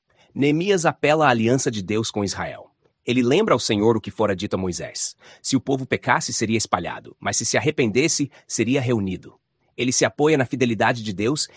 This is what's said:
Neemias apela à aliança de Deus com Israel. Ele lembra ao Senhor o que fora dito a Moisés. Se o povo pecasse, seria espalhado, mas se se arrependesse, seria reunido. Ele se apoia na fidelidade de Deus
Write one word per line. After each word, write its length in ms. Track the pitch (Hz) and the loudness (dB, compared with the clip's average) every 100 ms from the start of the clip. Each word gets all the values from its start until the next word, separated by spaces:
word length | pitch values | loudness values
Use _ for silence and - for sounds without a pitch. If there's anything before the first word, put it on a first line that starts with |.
| _ _ _ | _ _ _
Neemias 500 | 120 143 156 196 190 | 0 2 2 2 2
apela 420 | 156 - 147 156 147 | 0 0 2 4 4
à 40 | |
aliança 400 | 117 113 131 - | 4 4 2 0
de 120 | 107 | -4
Deus 280 | 90 110 110 | -2 -2 -2
com 120 | 107 | -4
Israel. 480 | 98 - 80 - - _ _ _ - | -4 -4 -8 -12 -20 _ _ _ -2
Ele 160 | 123 | 2
lembra 320 | 120 165 220 | 4 2 2
ao 40 | 123 | 0
Senhor 380 | - 104 110 113 | 2 2 4 2
o 40 | |
que 100 | - | -2
fora 260 | - 104 92 | -2 -2 0
dito 200 | 101 98 | -4 -4
a 20 | |
Moisés. 580 | 92 82 - - - - - - | -4 -6 -10 -8 -10 -10 -20 -12
Se 160 | - 131 | -2 -2
o 40 | |
povo 260 | - 135 131 | 0 -4 -2
pecasse, 480 | - - 147 - | -4 0 -2 -2
seria 240 | - 110 110 | -4 -2 -2
espalhado, 580 | - 110 87 - - - | -2 -4 -4 -10 -16 -10
mas 200 | - - | -6 -4
se 80 | 117 | -2
se 100 | 123 | 0
arrependesse, 760 | 113 151 117 113 156 - 139 - - | 0 0 0 2 0 -2 -4 -8 -10
seria 320 | - 113 139 | -4 0 0
reunido. 640 | 123 113 98 87 - _ _ _ _ | 0 -2 -2 -6 -12 _ _ _ _
Ele 160 | - 123 | -4 -2
se 140 | - | 0
apoia 320 | - - 151 147 | 0 2 2 2
na 80 | |
fidelidade 580 | 120 123 123 107 113 120 | 0 0 0 2 0 0
de 100 | 107 | -6
Deus 340 | 90 110 151 - | -2 -2 -2 -4